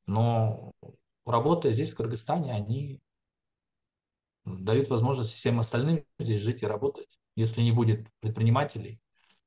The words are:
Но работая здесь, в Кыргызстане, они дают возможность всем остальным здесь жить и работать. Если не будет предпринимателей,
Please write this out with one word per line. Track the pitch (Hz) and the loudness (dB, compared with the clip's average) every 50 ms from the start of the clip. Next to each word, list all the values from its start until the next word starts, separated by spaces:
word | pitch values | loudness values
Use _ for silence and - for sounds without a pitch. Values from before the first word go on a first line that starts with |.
| - | -6
Но | 90 101 113 117 117 117 113 110 110 110 - 113 - - - - - - _ _ _ _ _ - | -2 0 2 2 2 4 2 2 0 0 -4 -10 -16 -18 -20 -20 -20 -20 _ _ _ _ _ -4
работая | 120 117 117 127 151 170 170 - 127 107 | 0 0 2 4 4 2 4 2 2 2
здесь, | 113 113 110 | 2 0 -2
в | - | -4
Кыргызстане, | - 113 113 120 113 - - 156 175 147 123 113 | -6 -6 -4 -6 -6 -4 -2 -2 -2 -2 -2 -4
они | 104 104 110 123 139 143 139 135 - _ _ _ _ _ _ _ _ _ _ _ _ _ _ _ _ _ _ _ _ _ _ _ _ _ _ _ _ - | -4 -2 -2 -4 -4 -4 -8 -12 -14 _ _ _ _ _ _ _ _ _ _ _ _ _ _ _ _ _ _ _ _ _ _ _ _ _ _ _ _ -12
дают | - 92 92 92 104 113 135 131 117 | -12 -10 -6 -2 0 2 2 2 2
возможность | 123 113 123 135 139 127 110 110 - | 2 2 2 2 0 -2 -4 -6 -6
всем | - - 123 120 117 | -4 -2 0 2 0
остальным | 113 - - 120 139 160 165 156 - _ _ - | 0 0 0 0 2 2 0 0 -2 _ _ -6
здесь | 120 113 107 101 | -4 -2 -2 0
жить | 101 120 - - | 0 -2 -2 -2
и | 107 | -4
работать. | 101 107 - 104 104 - - - _ _ _ _ _ - | -4 -4 -2 -2 -4 -4 -4 -12 _ _ _ _ _ -2
Если | 110 113 113 - 120 | -2 0 0 2 2
не | 117 117 | 2 4
будет | 117 120 117 110 107 - - - _ - | 4 4 4 4 2 0 -2 -10 _ -8
предпринимателей, | - 110 110 110 113 117 117 135 147 - - 110 98 - - - _ _ _ _ _ _ _ _ _ | -6 -4 -2 2 4 4 4 4 2 0 -4 -10 -12 -12 -14 -18 _ _ _ _ _ _ _ _ _